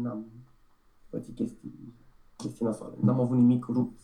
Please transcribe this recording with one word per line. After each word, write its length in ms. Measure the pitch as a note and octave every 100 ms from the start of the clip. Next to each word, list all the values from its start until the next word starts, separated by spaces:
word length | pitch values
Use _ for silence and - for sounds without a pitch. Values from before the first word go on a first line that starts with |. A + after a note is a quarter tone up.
n-am 240 | A#2+ G#2+ A2+ A#2 B2+ _ _ _ _ _ -
pățit 260 | - - -
chestii, 580 | - - - - C#3 - - - - -
chestii 300 | B2 - A#2
nasoale. 280 | G#2+ - -
N-am 200 | B2 B2+
avut 180 | B2 B2+
nimic 280 | A#2+ B2 -
rupt, 340 | B2 B2 -